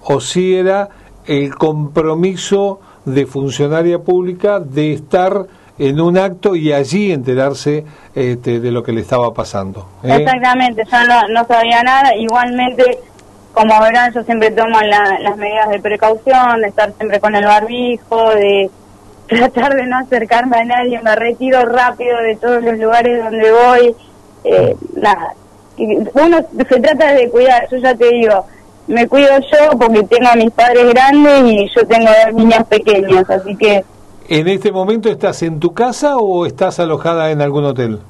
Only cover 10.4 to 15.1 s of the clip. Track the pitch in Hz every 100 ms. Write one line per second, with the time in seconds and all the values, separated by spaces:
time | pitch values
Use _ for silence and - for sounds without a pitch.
10.4 | 247 254 254 220 220 247 240 240 208 226
11.4 | 233 240 233 233 247 262 277 214 226 233
12.4 | 247 247 247 247 254 - - - - -
13.4 | - - 220 214 220 233 247 233 226 233
14.4 | 220 208 226 226 214 208 202